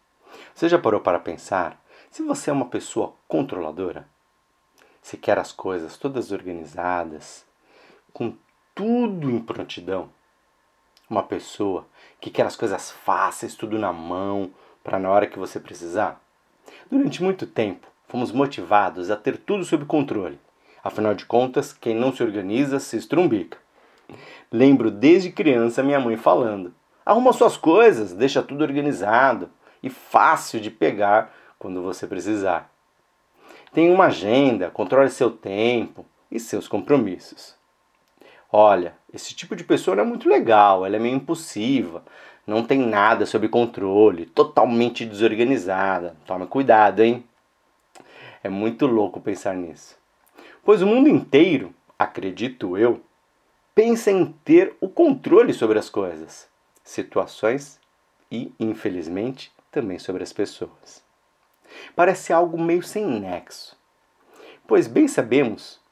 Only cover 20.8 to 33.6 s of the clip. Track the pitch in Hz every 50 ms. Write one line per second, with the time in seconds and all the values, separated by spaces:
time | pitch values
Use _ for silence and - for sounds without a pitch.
20.8 | - 98 - 107 107 107 101 - - - 113 120 127 127 127 - - - - _
21.8 | - 120 110 113 127 131 131 - 123 110 98 104 92 95 107 131 147 135 139 135
22.8 | 139 - 117 107 110 - 139 165 180 151 113 98 85 - - - _ _ _ _
23.8 | _ _ _ _ _ - - - - - - - - _ 117 113 131 139 139 117
24.8 | 113 107 101 101 120 151 175 190 180 175 - - 190 147 127 117 117 117 117 135
25.8 | 131 139 143 139 127 117 113 110 - 165 180 160 127 110 104 98 87 87 - _
26.8 | _ _ _ _ _ - 208 233 254 262 262 - 247 208 - - - 160 165 214
27.8 | 233 220 165 113 107 90 87 98 123 135 139 135 - - 139 143 151 135 135 147
28.8 | 143 147 135 90 95 104 110 123 135 131 120 92 87 - _ _ _ _ _ _
29.8 | - 131 - - - - - 110 113 156 156 151 - - - 113 104 110 - -
30.8 | - 143 113 101 101 101 104 110 - - - - _ _ _ - - 98 92 90
31.8 | 90 95 90 - 101 85 98 92 87 104 107 101 98 92 85 76 - _ _ _
32.8 | _ _ _ _ _ _ _ _ _ _ _ _ _ - - -